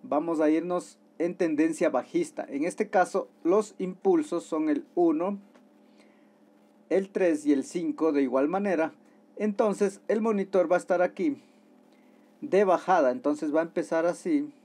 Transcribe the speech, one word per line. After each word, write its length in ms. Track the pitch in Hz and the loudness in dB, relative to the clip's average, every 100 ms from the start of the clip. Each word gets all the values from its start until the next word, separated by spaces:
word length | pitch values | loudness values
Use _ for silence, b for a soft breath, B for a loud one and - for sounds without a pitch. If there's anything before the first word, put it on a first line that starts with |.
Vamos 360 | 127 139 170 160 | -2 -4 -2 0
a 80 | 156 | 2
irnos 500 | 156 175 180 170 - _ _ | 2 0 -6 -6 -20 _ _
en 160 | 170 - | -6 -2
tendencia 540 | 170 147 165 160 165 | -2 2 0 2 0
bajista. 560 | 127 120 160 160 - - | 0 -2 -4 -4 -8 -10
En 160 | 135 165 | -4 -6
este 240 | 175 208 | -4 0
caso 400 | 196 202 196 - _ 165 | 2 2 -2 -6 _ 0
los 300 | 196 208 - | 0 0 -8
impulsos 640 | 190 185 196 170 151 170 | -10 -2 2 2 0 -6
son 260 | 165 156 156 | -6 -4 0
el 160 | 147 - | -2 -2
uno, 460 | - 170 156 180 202 - - _ _ b b b b b b b b b _ _ | 0 2 2 -2 -6 -12 -20 _ _ b b b b b b b b b _ _
el 200 | 175 196 | -2 -2
tres 360 | - 185 151 147 | 0 2 2 2
y 80 | |
el 100 | 139 | 0
cinco 480 | 127 175 160 147 160 | 0 -6 -6 0 0
de 120 | 143 | 2
igual 260 | 135 131 147 | 0 0 0
manera. 440 | 185 202 170 160 - b b b - | 0 0 0 -2 -6 b b b -6
Entonces 640 | 214 202 220 190 196 196 _ | -4 0 0 2 -2 -2 _
el 120 | 214 | -2
monitor 480 | 220 208 190 190 170 | 0 0 0 2 2
va 60 | 175 | 2
a 40 | |
estar 220 | - 180 | 0 0
aquí 400 | 180 - 165 135 - _ _ _ _ b b b b b | 0 0 -2 -2 -12 _ _ _ _ b b b b b
de 240 | 147 180 202 | 0 2 4
bajada. 440 | 170 - 185 135 | 2 2 2 2
Entonces 440 | 127 143 147 156 | 0 -2 -2 -2
va 80 | 147 | -2
a 20 | |
empezar 420 | 165 180 156 165 170 | -2 -4 -2 0 0
así. 480 | 170 185 151 147 - | -2 -2 -2 -2 -12